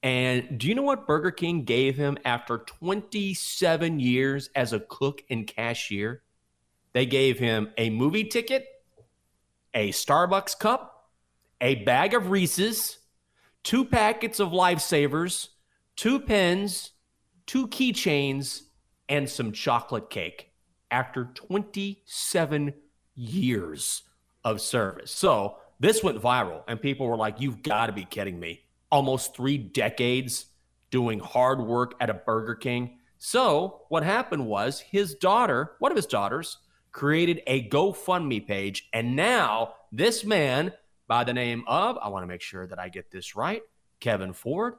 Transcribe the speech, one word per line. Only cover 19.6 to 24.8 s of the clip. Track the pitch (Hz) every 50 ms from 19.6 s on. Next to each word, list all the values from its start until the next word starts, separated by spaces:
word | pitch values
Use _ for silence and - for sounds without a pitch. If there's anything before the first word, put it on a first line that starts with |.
| - 143 120 117 - - 127 110 - -
cake | - 107 87 80 - - - _ _ _ _ _ _ _ _ _
after | 120 127 127 127 - 131 123
twenty-seven | 123 - - - - 180 202 208 208 - 196 196 202 196 _ _ - - - - - - 180 165 147 151 147 147 143 143 - _ _ _ _ _ _ _
years | 131 120 107 131 190 214 127 120 104 90 80 78 71 - - - - - _ _ _ _ _ _ _ _
of | 117 110 101
service. | - - - 123